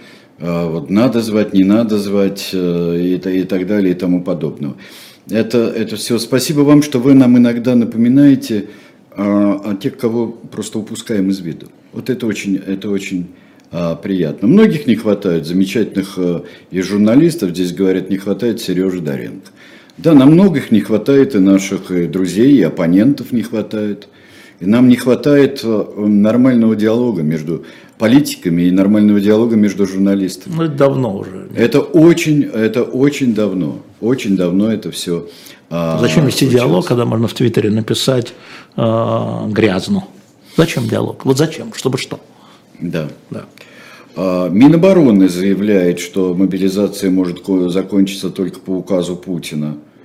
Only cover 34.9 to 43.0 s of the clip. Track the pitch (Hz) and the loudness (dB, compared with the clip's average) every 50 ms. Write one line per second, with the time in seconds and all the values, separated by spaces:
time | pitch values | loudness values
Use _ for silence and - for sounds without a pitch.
34.9 | 78 - - 92 87 85 85 - - - - - - - _ - 80 85 82 82 | -10 -10 -6 -6 -6 -6 -6 -10 -18 -20 -20 -20 -20 -20 _ -10 -8 -6 -4 -2
35.9 | 80 80 117 120 - 170 147 127 - - 143 131 120 120 120 139 170 180 180 - | -2 0 0 0 2 2 2 0 0 0 0 2 2 2 2 2 0 0 0 0
36.9 | 123 120 117 120 113 113 113 107 - - 131 117 110 - 110 104 104 110 110 - | -2 -2 0 -2 -2 -2 -2 -2 -2 -2 -2 0 0 0 0 0 0 -2 -2 -2
37.9 | 113 - - - 131 123 110 - - - - - - - - _ _ - 120 113 | -4 -2 0 0 0 -2 -2 -6 -10 -18 -20 -20 -20 -20 -20 _ _ -4 -2 -2
38.9 | 113 113 113 113 113 113 113 113 113 113 110 107 104 107 107 104 92 95 - - | 0 -2 -2 -2 -2 -4 -4 -6 -6 -6 -6 -4 0 2 2 2 2 0 -2 -2
39.9 | 101 95 - - - - - _ _ _ _ _ - - 160 160 - 147 117 113 | -4 -4 -4 -6 -14 -20 -20 _ _ _ _ _ 0 0 0 0 0 -4 -4 -2
40.9 | 113 107 113 110 110 - - 131 135 131 160 160 - - 113 113 - - - 135 | -2 -2 -4 -4 -8 -4 -2 0 0 0 0 -2 -4 -8 -14 -14 -10 -8 -6 -4
41.9 | 131 127 - - - - - - _ _ _ - - _ _ _ _ - 82 85 | -4 -6 -8 -10 -14 -16 -16 -18 _ _ _ -20 -20 _ _ _ _ -12 -10 -8
42.9 | 80 82 | -6 -6